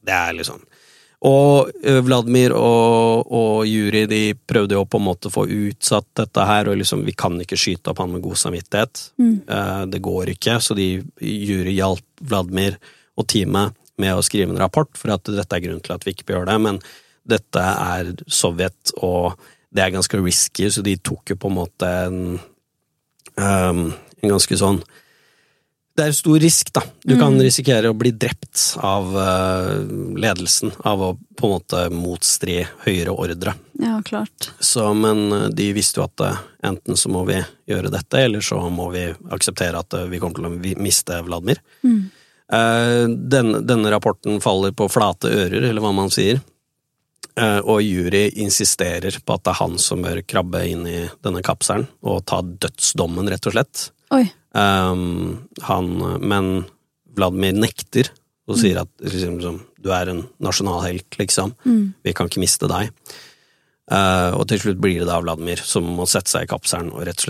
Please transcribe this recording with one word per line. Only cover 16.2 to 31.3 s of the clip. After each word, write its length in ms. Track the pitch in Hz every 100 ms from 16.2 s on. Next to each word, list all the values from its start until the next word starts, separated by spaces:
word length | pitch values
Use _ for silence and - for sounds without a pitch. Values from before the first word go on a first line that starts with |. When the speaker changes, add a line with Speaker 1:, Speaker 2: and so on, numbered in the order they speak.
| -
Speaker 1:
bør 200 | 95 90
gjøre 60 |
det, 80 | 107
men 180 | 110 98 - - _ _ -
dette 340 | 110 - -
er 540 | 90 - 90 90 87 87 -
Sovjet, 640 | - 92 85 92 - - -
og 360 | 92 90 90 92 - _ _
det 100 | 104
er 80 | 92
ganske 280 | 92 - 101
risky, 440 | 90 - - - 101
så 140 | 107
de 120 | 101 92
tok 280 | - - -
jo 60 | 92
på 140 | 98
en 60 | 92
måte 320 | 87 - 90
en, 520 | 90 92 92 90 90 - _ _ _ _ _ _ _ - -
ehm, 560 | 98 98 92 87 82 76 - -
en 60 | 107
ganske 280 | 98 - 95
sånn... 220 | 98 98 - - _ _ _ _ _ _ _ _ _ -
Det 60 |
er 40 | 151
en 80 | 143
stor 220 | 165 156
risk, 300 | 160 - -
da. 80 | - - - -
Du 100 | 247
kan 140 | 143 135
Speaker 2:
Mm. 60 |
Speaker 1:
risikere 440 | 131 - 127 117 113
å 60 | 110
bli 140 | 120
drept 640 | 110 - - - - - -
av, 320 | 98 98 92 95
eh, 680 | 95 92 92 92 92 101 104 98 92 95
ledelsen, 560 | 107 95 90 - 110 -
av 160 | 110 101
å 180 | 95 92 -